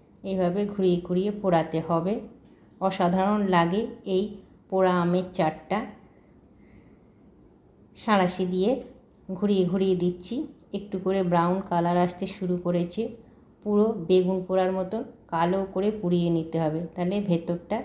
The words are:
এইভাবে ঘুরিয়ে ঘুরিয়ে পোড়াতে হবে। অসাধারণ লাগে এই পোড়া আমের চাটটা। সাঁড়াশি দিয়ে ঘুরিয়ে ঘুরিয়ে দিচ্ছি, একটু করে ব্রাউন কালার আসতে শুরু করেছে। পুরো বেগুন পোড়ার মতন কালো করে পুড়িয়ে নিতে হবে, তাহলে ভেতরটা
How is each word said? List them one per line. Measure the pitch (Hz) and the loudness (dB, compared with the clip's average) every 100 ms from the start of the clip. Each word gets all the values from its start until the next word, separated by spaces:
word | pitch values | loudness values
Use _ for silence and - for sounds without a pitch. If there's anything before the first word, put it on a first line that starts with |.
| _ - | _ -14
এইভাবে | 196 190 175 196 202 | -6 0 0 0 -2
ঘুরিয়ে | 202 185 175 | 2 2 2
ঘুরিয়ে | - 180 202 | 0 0 0
পোড়াতে | 208 190 165 160 160 | 0 2 2 2 -2
হবে। | 160 170 175 226 - - - - - - | 0 0 0 -4 -8 -20 -20 -20 -20 -4
অসাধারণ | 190 185 175 185 196 208 196 | -2 0 2 2 2 2 2
লাগে | 175 170 202 247 - 196 | 4 4 0 -2 -8 -2
এই | 185 208 - - - - | -2 -2 -8 -20 -20 -2
পোড়া | 190 185 180 | 2 4 4
আমের | 175 180 185 | 2 0 -2
চাটটা। | - 156 - - 202 262 - - - _ - - - - - - - _ _ - - - _ _ _ - - | 0 -2 -2 -6 -6 -6 -14 -20 -20 _ -20 -20 -20 -20 -20 -20 -20 _ _ -20 -20 -20 _ _ _ -20 -8
সাঁড়াশি | - 202 180 - 180 | 2 2 2 0 -2
দিয়ে | 185 202 269 - - - _ - | 0 0 0 -6 -20 -20 _ -10
ঘুরিয়ে | 185 208 196 170 | -4 0 2 2
ঘুরিয়ে | 185 190 180 | 2 2 2
দিচ্ছি, | 180 180 - 247 - - - | 0 -2 -8 -8 -8 -14 -10
একটু | 202 - 190 | -10 -8 -6
করে | 185 190 | -2 0
ব্রাউন | 180 175 175 185 | 2 2 2 0
কালার | 190 175 170 175 | 0 0 2 2
আসতে | 175 - 196 | 0 -2 -10
শুরু | - 180 180 | -6 -4 -2
করেছে। | 175 175 175 214 226 - - - - _ | 0 -2 -2 -4 -6 -8 -20 -20 -20 _
পুরো | 208 208 220 208 165 | 0 2 2 0 2
বেগুন | 185 185 190 | 4 4 0
পোড়ার | 180 190 185 | 0 0 2
মতন | 190 185 220 - - - | 0 -4 -6 -8 -14 -6
কালো | 165 175 196 190 | 0 2 0 -2
করে | 190 208 | -2 -2
পুড়িয়ে | 214 175 175 170 | 0 0 2 2
নিতে | 165 160 165 | 0 -2 -2
হবে, | 156 160 175 - | -2 -2 -6 -4
তাহলে | 180 208 | -2 -2
ভেতরটা | 202 170 175 170 - 220 | 0 -2 -2 -6 -4 -6